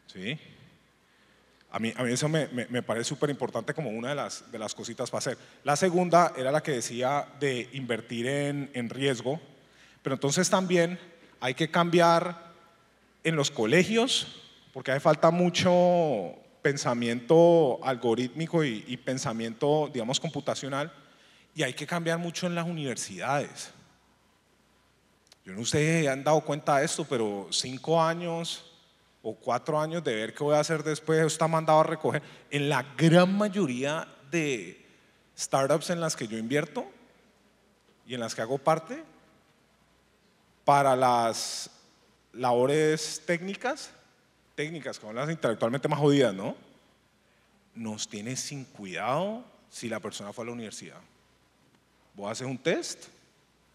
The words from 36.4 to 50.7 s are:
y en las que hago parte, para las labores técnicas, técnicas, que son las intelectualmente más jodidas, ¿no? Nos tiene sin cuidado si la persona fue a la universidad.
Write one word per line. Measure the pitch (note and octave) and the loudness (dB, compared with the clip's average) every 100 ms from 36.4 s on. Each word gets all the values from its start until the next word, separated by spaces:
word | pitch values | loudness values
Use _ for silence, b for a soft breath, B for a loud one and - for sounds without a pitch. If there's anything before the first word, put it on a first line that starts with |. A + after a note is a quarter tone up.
| A2+ C#3+ D3 B3 - - _ _ _ _ _ _ _ _ _ _ - | -2 -2 -2 -8 -10 -14 _ _ _ _ _ _ _ _ _ _ -10
y | |
en | B2 | -8
las | A2+ | -6
que | - | -6
hago | A2+ C3+ | -4 0
parte, | D#3+ D#3+ D#3+ C#4 D#4+ - _ _ _ _ _ _ _ _ _ _ _ _ _ _ | 2 0 -2 -14 -14 -20 _ _ _ _ _ _ _ _ _ _ _ _ _ _
para | - C#3+ C#3 B2+ | 4 6 6 6
las | B2+ A#2+ A#2 A2 - - - - _ _ _ _ _ | 4 4 2 -2 -6 -8 -12 -16 _ _ _ _ _
labores | A2+ B2 A#2+ B2+ D3+ D#3 D#3 - - - | -4 2 4 4 4 2 2 -4 -10 -4
técnicas, | E3+ F#3 G3+ B3 D4+ - - _ _ _ _ _ | -4 -4 -6 -6 -6 -10 -20 _ _ _ _ _
técnicas, | - D3+ E3 C3+ G#2+ | -8 -8 -6 -10 -10
que | G#2+ | -10
son | A2+ | -6
las | D3 | -4
intelectualmente | E3 C3 G#2+ A#2 C3+ D3 | -2 0 0 0 0 0
más | C#3+ | 4
jodidas, | D3 C#3+ B2 | 6 6 4
¿no? | F#2+ A2 C4 - _ _ _ _ _ b b b b _ | 2 -8 -10 -16 _ _ _ _ _ b b b b _
Nos | - A2+ G#2+ - | -12 -10 -8 -8
tiene | G#2 A2 B2+ | -8 -8 -8
sin | - C#3+ | -8 -10
cuidado | B2+ - G#2 B2 G#2+ C#3+ G3 A3+ A#3 _ _ | -14 -14 -8 -4 -2 0 -2 -6 -12 _ _
si | - A#2 | -12 -8
la | A2 | -6
persona | G#2 - G2+ | -8 -10 -12
fue | G2+ | -10
a | A#2 | -10
la | |
universidad. | A#2+ G#2+ | -10 -12